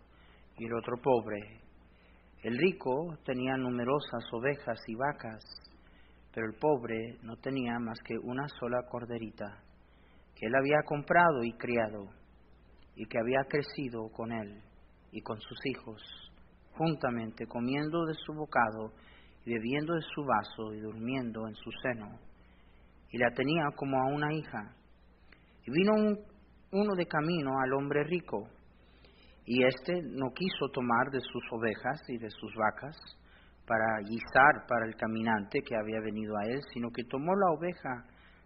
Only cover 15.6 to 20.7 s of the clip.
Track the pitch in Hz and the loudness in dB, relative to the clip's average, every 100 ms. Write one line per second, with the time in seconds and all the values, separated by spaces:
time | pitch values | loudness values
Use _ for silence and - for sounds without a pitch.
15.6 | 139 123 - 104 - - - - - - | -6 -6 -8 -14 -16 -20 -20 -20 -20 -20
16.6 | - - 165 147 127 120 110 - 113 120 | -12 -2 0 2 0 0 -4 -6 -6 -4
17.6 | 123 139 151 170 160 156 - 151 151 131 | -2 0 0 0 -2 -4 -8 -8 -2 2
18.6 | 113 110 110 - - - - - 120 117 | 2 0 -8 -12 -20 -20 -20 -14 -4 -2
19.6 | 113 143 151 165 - - 139 110 101 - | 0 -2 0 -2 -4 -4 2 2 2 -6
20.6 | 110 | -8